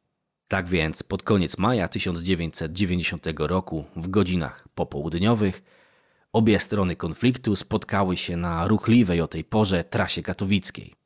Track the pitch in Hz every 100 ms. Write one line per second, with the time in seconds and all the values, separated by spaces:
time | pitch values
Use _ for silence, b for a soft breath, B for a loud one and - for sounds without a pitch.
0 | _ _ _ _ - 95 85 90 78 -
1 | - 95 - 101 82 - 107 120 87 104
2 | 95 85 87 87 82 - 80 90 95 90
3 | 82 85 85 78 76 92 - 80 - -
4 | 87 101 90 90 71 - - - 82 71
5 | 80 87 104 113 101 - b b b b
6 | b b b 117 113 - - 104 92 82
7 | 85 - 123 127 113 98 - 107 - 101
8 | 92 87 - 85 87 82 92 107 - 120
9 | 95 85 80 80 - 107 101 90 - 113
10 | 92 - 90 90 95 101 - - - _